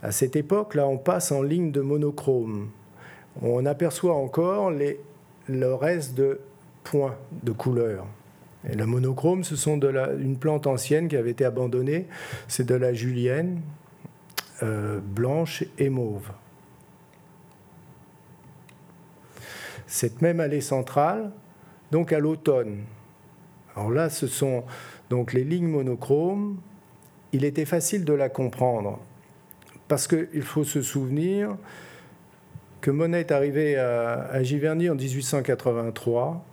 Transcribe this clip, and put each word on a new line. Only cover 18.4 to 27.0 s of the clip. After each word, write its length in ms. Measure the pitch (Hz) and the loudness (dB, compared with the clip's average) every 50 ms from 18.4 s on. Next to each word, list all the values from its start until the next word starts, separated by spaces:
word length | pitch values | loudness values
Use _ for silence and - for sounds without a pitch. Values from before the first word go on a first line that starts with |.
| - - - - - - - - - - - - - - - - - - - - - - - - - - - - - - | -20 -20 -20 -20 -20 -20 -20 -20 -20 -20 -20 -20 -20 -20 -20 -20 -20 -20 -20 -18 -18 -16 -16 -14 -14 -14 -16 -16 -14 -8
Cette 340 | - - - 117 117 - 165 | -4 -2 -2 -2 0 2 2
même 160 | 170 170 170 | 2 4 2
allée 220 | 165 147 147 147 | 0 0 0 -2
centrale, 720 | 135 - 139 131 123 - - 147 143 160 190 220 220 202 196 - - - - - - - - - - - | -2 0 -2 -2 -2 0 2 2 4 4 2 0 -4 -8 -10 -14 -20 -20 -20 -20 -20 -20 -20 -20 -8 0
donc 220 | 151 160 170 - 165 | 0 0 2 2 2
à 80 | 156 | 2
l'automne. 640 | 147 156 156 156 - - 139 127 117 107 104 101 107 110 - - - - - - - - - - - - - - - - - | 4 2 0 2 2 2 4 4 2 0 -4 -8 -10 -12 -14 -20 -20 -20 -20 -20 -20 -20 -20 -20 -20 -20 -20 -20 -20 -14 -8
Alors 160 | 107 104 107 | -4 -2 0
là, 180 | 117 147 165 160 | 2 2 2 0
ce 200 | 151 - - 127 | 0 -2 -4 -4
sont 340 | - - 143 135 127 120 120 - - - - - - - - - | 0 0 0 0 0 -2 -4 -8 -14 -16 -16 -18 -20 -20 -6 -2
donc 220 | 127 123 120 - - | 0 0 0 2 2
les 100 | 127 127 | 0 2
lignes 260 | 143 165 180 170 165 | 2 0 2 2 2
monochromes. 880 | 156 147 135 131 123 117 - 131 139 147 165 180 196 202 208 208 202 185 175 - - - - - - - | 2 2 2 0 -2 -4 2 2 4 4 4 2 0 0 -2 -4 -4 -8 -12 -16 -20 -20 -20 -20 -20 -20